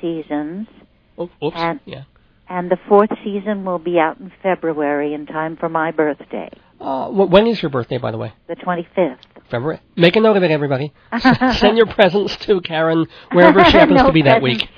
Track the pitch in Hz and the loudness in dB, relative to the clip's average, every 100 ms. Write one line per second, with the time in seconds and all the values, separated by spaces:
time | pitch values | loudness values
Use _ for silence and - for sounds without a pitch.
0 | 175 165 147 147 151 185 220 _ _ _ | -8 -8 -8 -8 -8 -10 -14 _ _ _
1 | _ - 180 - 147 165 165 170 - 123 | _ -14 -14 -8 -8 -6 -6 -6 -12 -18
2 | 139 _ _ _ - 180 180 180 - 202 | -18 _ _ _ -12 -6 -4 -4 2 4
3 | 214 - 214 202 190 202 190 175 165 175 | 4 -2 -8 -8 -6 -6 -6 -6 -2 0
4 | 156 - 185 - 196 175 165 151 143 147 | 0 -4 -16 -8 -6 -4 -4 -4 -4 -2
5 | 147 147 147 160 160 165 170 165 160 160 | -4 -8 -10 -8 -8 -6 -6 -4 -4 -2
6 | 151 143 - 110 85 - _ - - 269 | -2 -4 -10 -14 -14 -18 _ -14 -8 -8
7 | - 196 190 190 226 208 160 131 113 127 | -4 0 2 4 2 0 -4 -6 -6 -6
8 | 120 113 110 - - 170 - 175 170 - | -6 -8 -10 -12 -14 -10 -6 -6 -4 -2
9 | 165 123 _ - - 120 143 160 _ - | -2 -4 _ -20 -10 -6 -6 -8 _ 0
10 | 170 214 220 202 180 151 143 131 147 _ | 2 4 2 2 2 0 -2 -4 -6 _
11 | - 233 262 240 254 220 208 226 220 - | -10 -2 2 2 0 2 2 2 2 2
12 | 190 190 190 - - 196 175 160 160 165 | 2 2 -4 -4 -2 -2 -2 -2 0 0
13 | 156 - - 175 240 285 349 339 320 277 | -2 -8 -2 4 6 8 6 6 6 4
14 | 262 165 139 226 127 113 - | 4 4 4 2 2 -2 -6